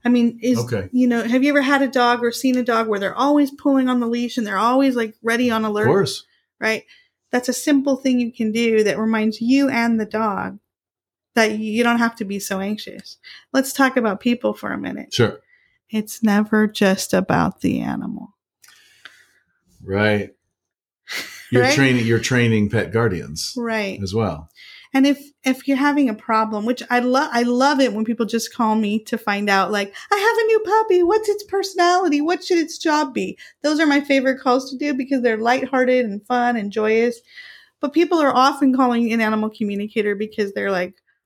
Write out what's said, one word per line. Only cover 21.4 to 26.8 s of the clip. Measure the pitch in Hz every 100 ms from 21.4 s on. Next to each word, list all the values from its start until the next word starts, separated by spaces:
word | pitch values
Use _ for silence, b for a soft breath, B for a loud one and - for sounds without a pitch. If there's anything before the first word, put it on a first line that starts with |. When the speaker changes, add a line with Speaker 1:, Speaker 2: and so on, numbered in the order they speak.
| B
Speaker 2:
You're | 123
Speaker 1:
Right? | 254 139
Speaker 2:
training, | 135 123 113
you're | 113
training | - 127 117 110 104
pet | 113 82
guardians | 113 117 85 69 80 - 247
Speaker 1:
Right. | 233 220 196 104
Speaker 2:
as | 95
well. | 107 104 76 78 B B B B
Speaker 1:
And | 269 277
if, | 277 - _
if | 262 262 -
you're | 262
having | 294 285 262
a |
problem, | 214 - 220 220 214 220
which | 247